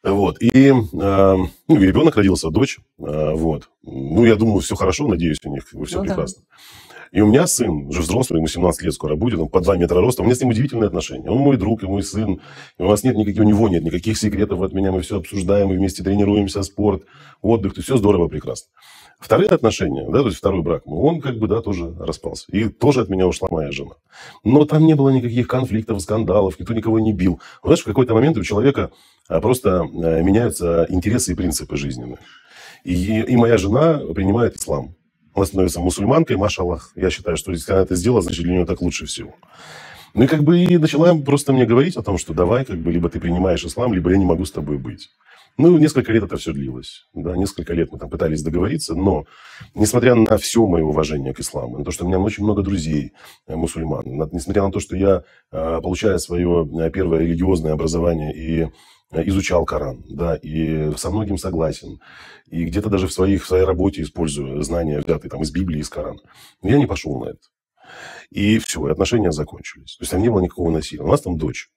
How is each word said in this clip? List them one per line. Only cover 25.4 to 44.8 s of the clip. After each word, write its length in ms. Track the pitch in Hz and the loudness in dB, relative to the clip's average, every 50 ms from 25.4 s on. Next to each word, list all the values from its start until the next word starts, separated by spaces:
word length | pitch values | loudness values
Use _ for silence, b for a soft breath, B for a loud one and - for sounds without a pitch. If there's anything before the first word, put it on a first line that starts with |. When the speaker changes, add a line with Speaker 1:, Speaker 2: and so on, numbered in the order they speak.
| 117 | -2
Speaker 1:
конфликтов, 540 | - 123 127 123 - 101 110 107 - 110 98 | 0 -2 -2 -2 -2 -4 -4 -2 -4 -6 -6
скандалов, 580 | 87 - 104 113 110 98 98 104 98 95 90 - | -4 -4 -2 -2 0 2 2 2 2 0 -2 -6
никто 140 | 90 - 113 | -8 -6 -6
никого 260 | 113 104 113 113 113 | -4 -2 0 0 2
не 140 | 110 113 104 | 2 0 0
бил. 260 | 85 90 95 82 B B B B B - | 2 0 0 0 B B B B B 2
Знаешь, 180 | - 160 - | 2 2 2
в 40 | - | 2
какой-то 280 | - 101 135 127 123 113 | -2 0 0 2 4 4
момент 220 | 113 131 156 165 | 2 4 2 0
у 60 | 113 87 | 0 -2
человека, 480 | - - 104 123 139 139 - - - b b b b b b b _ | -2 -2 2 2 2 2 2 -4 -6 b b b b b b b _
а, 120 | 87 82 | -2 0
просто, 280 | - 123 127 127 - 104 92 90 82 80 - | 2 2 0 2 0 0 0 0 -2 -4 -6
э, 300 | - 85 82 80 82 85 | -2 0 0 2 2 4
меняются 600 | 98 98 113 117 113 - - 87 85 85 85 82 - | 4 4 4 2 0 -4 -2 -2 0 2 2 0 0
интересы 440 | 92 92 - 104 117 123 - 90 87 | -2 -2 0 0 0 0 -2 -4 -4
и 20 | |
принципы 420 | - 92 85 76 - 73 - - | -4 -2 -4 -4 -4 -8 -6 -8
жизненные. 420 | 69 69 69 62 62 60 62 62 - B B B B B B B B B B B B B | -6 -6 -6 -8 -8 -10 -14 -14 -16 B B B B B B B B B B B B B
И, 360 | - 90 90 92 104 110 110 | -4 -2 -2 0 0 0 -2
и 160 | 113 - 127 | 0 2 4
моя 200 | 120 117 117 120 | 4 6 6 4
жена 420 | 101 90 98 110 127 156 165 156 143 101 80 82 | 4 4 2 2 4 4 2 2 0 -4 -6 -6
принимает 400 | 98 98 95 104 117 120 - - | -2 0 0 2 2 0 0 -2
ислам. 380 | - - - - 71 65 - - _ _ _ _ _ _ _ _ | -8 -6 -6 -4 -6 -6 -10 -16 _ _ _ _ _ _ _ _
Она 100 | 98 95 | -2 -2
становится 360 | - - 95 92 90 80 82 | 0 0 0 0 0 0 -2
мусульманкой, 560 | - 92 87 - 101 113 139 160 165 - 123 | -2 -2 -2 0 0 2 4 2 2 2 0
машаллах. 540 | 95 104 104 - - 90 87 - - - - _ | 0 0 -2 -2 -2 -4 -4 -4 -6 -10 -16 _
Я 140 | - 95 90 | -2 -2 -2
считаю, 260 | 87 - - 87 82 | -2 -2 -4 -4 -4
что 140 | 76 - - 85 | -4 -4 -6 -6
если 200 | 80 - - 98 | -6 -4 0 2
она 100 | 95 95 | 2 2
это 120 | - 92 | 2 0
сделала, 260 | 90 87 117 123 110 | 0 2 2 2 2
значит, 220 | 82 82 - 85 85 | 2 0 -4 -4 -2
для 80 | 87 90 | 0 0
неё 120 | 90 87 | 0 0
так 160 | 87 90 - | 0 -2 -2
лучше 240 | - 87 - - 78 | -2 -4 -4 -6 -10
всего. 300 | 76 - - - - - _ B B B B B B B B B B B B B B B | -10 -12 -12 -12 -16 -18 _ B B B B B B B B B B B B B B B
Ну 80 | 101 123 | 4 4
и, 40 | |
как 160 | 135 160 156 147 | 4 6 4 4
бы, 160 | 151 175 175 | 4 6 6
и 180 | 180 175 175 170 | 6 6 4 4
начала 360 | 151 - - 143 165 175 170 | 4 2 2 6 6 6 6
просто 380 | 156 135 139 139 139 - - 135 | 4 2 2 0 2 2 2 4
мне 120 | 135 123 | 4 4
говорить 320 | 107 113 123 143 - - | 6 6 4 4 2 -2
о 60 | 123 104 | -4 -4
том, 140 | - 95 87 | -2 -4 -4
что 140 | - - 80 | -4 -4 -2
давай, 320 | 87 90 87 113 127 135 | 0 2 2 2 0 0
как 120 | - 101 82 | -4 -8 -4
бы, 120 | 80 87 | -4 -2
либо 180 | 82 85 82 85 | 0 0 -2 -2
ты 100 | - - | -4 -4
принимаешь 460 | 76 85 85 90 95 92 85 80 - | -2 -2 0 2 2 2 0 -2 -2
ислам, 280 | - - - - 123 104 | -8 -6 -2 -2 0 0
либо 180 | 90 76 90 | 0 2 2
я 60 | 95 | 2
не 80 | 98 95 | 4 4
могу 200 | 90 82 82 92 | 2 2 0 -2
с 60 | - | -6
тобой 260 | - - 76 73 73 | -6 -8 -6 -6 -6
быть. 320 | 67 | -6